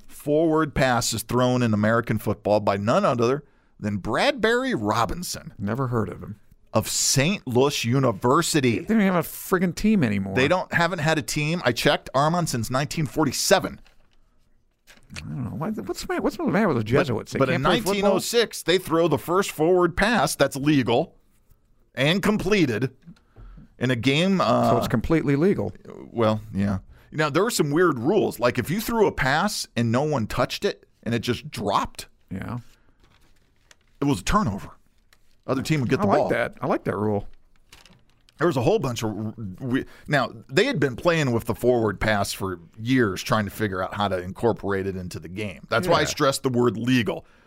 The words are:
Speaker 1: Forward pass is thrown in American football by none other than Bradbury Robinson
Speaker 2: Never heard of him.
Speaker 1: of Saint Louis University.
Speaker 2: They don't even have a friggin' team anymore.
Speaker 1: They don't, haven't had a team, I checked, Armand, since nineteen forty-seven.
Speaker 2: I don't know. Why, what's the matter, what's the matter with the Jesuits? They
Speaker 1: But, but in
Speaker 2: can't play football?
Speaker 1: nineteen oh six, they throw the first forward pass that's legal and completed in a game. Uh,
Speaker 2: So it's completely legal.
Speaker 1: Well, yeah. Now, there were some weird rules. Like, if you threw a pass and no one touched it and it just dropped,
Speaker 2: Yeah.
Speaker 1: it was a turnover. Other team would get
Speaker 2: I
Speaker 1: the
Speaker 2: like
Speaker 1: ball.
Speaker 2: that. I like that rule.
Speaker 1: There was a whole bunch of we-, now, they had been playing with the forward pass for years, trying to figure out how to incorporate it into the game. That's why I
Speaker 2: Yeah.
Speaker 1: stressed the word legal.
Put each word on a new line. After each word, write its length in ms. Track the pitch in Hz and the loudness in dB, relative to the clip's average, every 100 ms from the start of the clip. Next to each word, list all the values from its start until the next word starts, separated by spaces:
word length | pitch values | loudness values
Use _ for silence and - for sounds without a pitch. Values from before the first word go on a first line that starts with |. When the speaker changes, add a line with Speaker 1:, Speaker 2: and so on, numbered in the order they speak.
| - | -20
Speaker 1:
Forward 680 | - 147 151 165 156 156 - | -8 0 2 2 2 0 0
pass 380 | 131 117 - | 2 2 0
is 100 | 110 | -4
thrown 400 | - 120 127 123 | -2 0 2 2
in 100 | 120 | 2
American 440 | 104 107 117 117 110 | 2 2 2 0 -2
football 400 | 113 101 98 104 | -2 -2 2 2
by 180 | 101 101 | 2 0
none 280 | 104 165 190 | 0 2 2
other 380 | 120 117 147 - _ _ - | 2 2 0 -6 _ _ -8
than 180 | 104 104 | -6 -4
Bradbury 800 | 104 135 247 285 214 247 262 185 | -2 0 0 0 0 0 0 -2
Robinson 800 | 104 110 117 - - 80 - - | 0 2 0 -2 -8 -10 -12 -8
Speaker 2:
Never 300 | 98 120 127 | -4 -4 -2
heard 220 | 120 98 | -2 -2
of 120 | - | -6
him. 180 | - 107 - _ _ | -14 -16 -20 _ _
Speaker 1:
of 140 | 110 - | -2 0
Saint 600 | - - 135 151 202 - | -2 0 2 2 0 0
Louis 360 | 120 143 - 113 | 2 2 2 0
University. 920 | 135 127 101 160 156 160 156 127 110 | 2 2 2 2 2 2 2 2 0
Speaker 2:
They 60 | 165 | 0
don't 80 | 220 | 2
even 120 | 190 | 2
have 120 | 180 - | 0 -2
a 20 | |
friggin' 460 | - - 185 180 - | -8 -2 0 0 0
team 280 | 214 214 | 0 2
anymore. 320 | 120 101 95 98 | 2 0 -2 0
Speaker 1:
They 120 | 143 | 2
don't, 240 | 185 - | 0 -2
haven't 280 | - 170 180 | -2 0 0
had 180 | 147 156 | 0 0
a 60 | |
team, 380 | 147 151 147 175 123 | -2 -4 -2 -2 -2
I 60 | |
checked, 380 | 123 143 165 - | 0 2 0 -2
Armand, 360 | 131 151 175 160 | 0 2 2 -2
since 200 | 123 107 | -2 -2
nineteen 360 | 127 147 - 151 | -2 -4 -4 -2
forty-seven. 720 | - 147 - - 285 98 - - _ _ _ _ _ _ _ _ _ _ - - 131 | 0 0 2 2 2 2 -10 -20 _ _ _ _ _ _ _ _ _ _ -20 -18 -14
Speaker 2:
I 40 | |
don't 220 | - 151 | -10 -8
know. 60 | 123 | -8
Why, 180 | - 160 | -8 -8
what's 300 | 220 - 359 - | -8 -10 -10 -6
the 80 | |
matter, 80 | 349 | -2
what's 160 | 370 - | -2 -2
the 60 | 285 | 0
matter 220 | 170 214 | 2 2
with 100 | 123 | 0
the 60 | |
Jesuits? 480 | 104 131 143 107 101 | 0 0 0 -4 -4
They 60 | 117 | 0
Speaker 1:
But, 80 | 131 | 0
but 60 | 127 | 2
in 80 | |
Speaker 2:
can't 80 | 147 | 0
play 40 | 233 | 0
football? 140 | 190 | 0
Speaker 1:
nineteen 120 | 202 202 - | 2 2 2
oh 20 | |
six, 420 | - 233 220 - | 0 0 0 -2
they 140 | - 180 | 0 0
throw 300 | 165 160 170 | 2 2 2
the 100 | 139 | 2
first 340 | - 180 196 | 0 0 0
forward 460 | - 156 185 175 - | 0 2 4 2 2
pass 380 | 202 233 147 - | 0 2 2 2
that's 200 | 139 139 | 0 0
legal 600 | 143 147 117 120 170 _ _ _ _ _ _ _ _ - | 2 2 4 2 0 _ _ _ _ _ _ _ _ -2
and 260 | 143 196 | 0 2
completed 680 | 190 214 185 208 139 107 127 - - - _ - - - - - | 2 0 2 2 4 2 -2 -6 -20 -20 _ -20 -20 -20 -18 -4
in 100 | 123 | -2
a 60 | 120 | 0
game. 440 | 131 143 185 185 | 2 2 2 2
Uh, 300 | 113 123 117 | 2 2 4
Speaker 2:
So 80 | 117 | 2
it's 100 | 107 | 0
completely 480 | 120 - 160 - 139 | 0 2 0 2 2
legal. 380 | 185 175 101 - - 50 69 | 2 0 -4 -10 -18 -20 -8
Speaker 1:
Well, 280 | 113 110 110 107 | 0 2 2 -4
yeah. 260 | 95 101 95 - - - | -2 -2 -2 -8 -20 -10
Now, 160 | 143 151 | -2 0
there 140 | 151 | 2
were 60 | 226 | 2
some 200 | 233 151 | 0 0
weird 280 | 147 180 127 | 4 2 2
rules. 400 | 127 208 113 - | 2 2 0 0
Like, 180 | 120 123 | 0 0
if 120 | 110 | -2
you 80 | 202 | -2
threw 260 | 226 226 175 | 0 2 2
a 60 | |
pass 560 | - 135 147 202 - - - | 2 0 2 0 -4 -6 -2
and 160 | 117 | 0
no 120 | 120 | 0
one 240 | 151 139 107 | 0 -2 -2
touched 360 | - 131 - | -2 -2 -2
it 240 | 202 - _ _ | -4 -4 _ _
and 100 | 113 | -4
it 60 | 117 | -2
just 320 | 120 113 151 | -2 -4 -6
dropped, 560 | - 101 117 165 - - _ - | -6 -2 0 -2 -8 -18 _ -14
Speaker 2:
Yeah. 300 | - - 120 - - _ _ _ _ _ _ _ _ _ _ _ - | -12 -10 -10 -12 -20 _ _ _ _ _ _ _ _ _ _ _ -4
Speaker 1:
it 60 | 143 | 0
was 160 | 123 | 0
a 20 | |
turnover. 460 | - 208 160 98 - - _ _ _ _ _ _ - | 2 2 0 -4 -10 -20 _ _ _ _ _ _ -4
Other 160 | 131 | -4
team 200 | - 156 | 0 0
would 80 | 120 | 0
get 100 | 135 | 2
Speaker 2:
I 40 | |
Speaker 1:
the 40 | 202 | 4
Speaker 2:
like 100 | 214 | 2
Speaker 1:
ball. 100 | 208 | 2
Speaker 2:
that. 240 | 117 120 - | 0 -4 -4
I 60 | 139 | -4
like 180 | 285 - | -4 -2
that 100 | 98 | -2
rule. 320 | 107 101 - - _ _ _ - - - _ _ _ - | 0 -2 -6 -16 _ _ _ -20 -20 -20 _ _ _ -2
Speaker 1:
There 100 | 165 | -2
was 80 | 135 | 2
a 60 | |
whole 180 | 147 214 | 2 0
bunch 240 | 135 117 | -2 -4
of 560 | 110 101 110 110 101 90 | -4 -4 -8 -8 -12 -8
we-, 240 | 127 127 - - - | -4 -4 -4 -12 -2
now, 240 | 143 113 117 - | 0 -2 -6 -2
they 160 | 135 | 0
had 160 | 262 180 | 2 0
been 160 | 139 117 | -2 0
playing 380 | 175 165 139 | 0 2 2
with 120 | 117 - | 0 -2
the 80 | |
forward 460 | 104 120 123 110 92 | 0 2 4 2 0
pass 320 | 110 104 98 | 0 0 -2
for 300 | - 98 85 82 107 | -4 -6 -8 -12 -8
years, 420 | 113 131 110 90 | 0 2 2 0
trying 220 | - 113 | -2 -2
to 80 | 98 | -2
figure 320 | - 107 92 | -4 -4 -4
out 100 | 90 | -6
how 140 | 104 101 | -2 -2
to 100 | 92 | -2
incorporate 640 | 90 90 117 95 98 98 95 | -6 -2 0 0 -2 -2 -4
it 80 | 92 | -6
into 240 | 90 - | -10 -12
the 80 | 82 | -12
game. 400 | 92 107 - - | -10 -10 -10 -4
That's 200 | - 180 | -2 2
why 80 | 160 | 0
I 40 | |
Speaker 2:
Yeah. 40 | 147 | 0
Speaker 1:
stressed 380 | - 139 135 | 0 0 2
the 60 | 135 | 0
word 280 | 120 123 104 | 2 2 0
legal. 480 | 117 127 95 82 - _ | 2 2 2 -4 -12 _